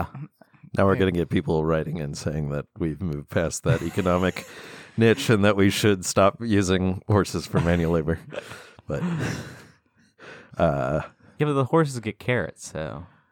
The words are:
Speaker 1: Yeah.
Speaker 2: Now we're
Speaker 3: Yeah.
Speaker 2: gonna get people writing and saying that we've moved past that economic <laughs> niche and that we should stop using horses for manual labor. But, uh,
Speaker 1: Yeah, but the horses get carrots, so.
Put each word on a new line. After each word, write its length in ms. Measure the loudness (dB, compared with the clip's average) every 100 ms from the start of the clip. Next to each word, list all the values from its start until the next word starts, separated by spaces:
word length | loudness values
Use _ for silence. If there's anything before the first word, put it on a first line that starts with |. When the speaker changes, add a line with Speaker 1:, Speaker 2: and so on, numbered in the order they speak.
| -4
Speaker 1:
Yeah. 80 | -8 -18 _ _ _ -8 2
Speaker 2:
Now 100 | 4
we're 80 |
Speaker 3:
Yeah. 60 | 4
Speaker 2:
gonna 120 | 2
get 160 | 0 0
people 360 | 0 0 0
writing 360 | 2 0 -2 -6
and 160 | -8 -8
saying 320 | -6 -4 -4
that 140 | -6 -8 -6
we've 240 | -6 -4
moved 260 | -6 -6 -6
past 360 | -4 -2 -4
that 180 | -2 -2
economic 640 | -2 -2 0 2 0 -2 -10 -16 -20
<laughs> 240 | -20 -10 2
niche 320 | 4 4 4
and 160 | 4
that 120 | 6 6
we 120 | 4
should 360 | 4 2 2 0
stop 320 | 2 2 2
using 640 | 0 2 2 2 0 -2 2
horses 380 | 2 2 -2 -4
for 140 | 0
manual 320 | 2 2 2
labor. 260 | 0 0 -4 -6 -14 -14 -16 -20 -20 -10
But, 160 | -6 -4 -4 -4 -6 -10 -18 -20 _ _ _ _ _ -20 -20 -12 -2
uh, 460 | 0 0 -2 -4 -6 _ _ -4
Speaker 1:
Yeah, 80 | -2
but 60 |
the 100 | 0
horses 340 | 2 2 0 -2
get 180 | -8 -8
carrots, 520 | -2 -2 -2 -8 -14
so. 360 | -10 -8 -10 -16 _ _